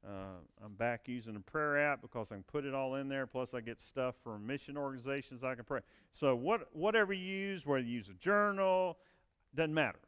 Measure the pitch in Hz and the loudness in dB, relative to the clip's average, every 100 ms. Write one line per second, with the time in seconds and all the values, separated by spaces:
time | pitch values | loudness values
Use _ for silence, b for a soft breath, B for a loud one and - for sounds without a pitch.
0 | 101 98 95 92 - _ 104 101 117 117 | -10 -10 -10 -12 -18 _ -18 -2 0 0
1 | - 123 113 107 95 156 151 143 147 135 | -6 -8 -8 -10 -6 -2 2 4 2 0
2 | - 123 107 101 - 147 139 135 131 135 | -4 -8 -8 -10 -6 -4 -2 -2 -2 -2
3 | 139 135 127 131 123 123 113 113 - - | -2 -4 -4 -4 -4 -6 -8 -10 -8 -2
4 | 127 123 117 107 107 139 - 143 139 131 | -2 -2 -10 -8 -6 -6 -6 -6 -6 -6
5 | 123 139 - 123 127 123 117 131 - b | -4 -4 -6 -6 -6 -6 -4 -6 -6 b
6 | b - 143 123 135 220 - 156 190 220 | b 2 4 4 4 0 0 -2 4 4
7 | 196 190 185 190 196 190 139 135 120 120 | 4 2 -2 -2 -2 -4 2 2 2 -4
8 | 98 92 175 208 208 196 190 185 185 165 | -6 -4 2 4 4 4 4 4 2 -2
9 | b b b _ _ 131 160 156 131 - | b b b _ _ 0 2 4 2 0